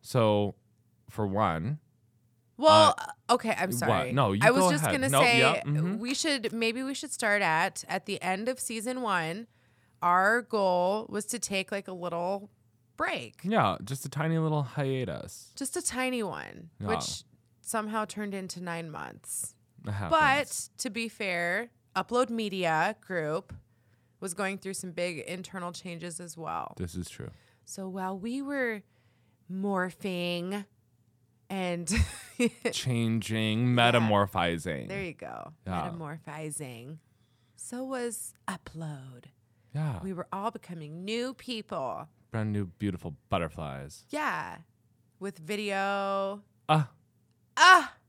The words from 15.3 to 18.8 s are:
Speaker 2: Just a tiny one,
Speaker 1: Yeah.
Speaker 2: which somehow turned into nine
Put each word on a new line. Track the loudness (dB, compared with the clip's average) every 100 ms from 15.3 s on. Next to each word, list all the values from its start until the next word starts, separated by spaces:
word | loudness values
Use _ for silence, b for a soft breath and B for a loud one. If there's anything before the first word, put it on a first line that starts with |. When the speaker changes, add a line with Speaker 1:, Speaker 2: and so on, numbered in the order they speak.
| -16 -18 -8
Speaker 2:
Just | -6 -4
a |
tiny | -4 -2 -2 -2
one, | -4 -6 -10 -14 -20 _
Speaker 1:
Yeah. | -4
Speaker 2:
which | -2 -2 -8 -12 _ _ _
somehow | -6 -6 -2 -4 -4
turned | -6 -6
into | -6 -8 -10
nine | -8 -8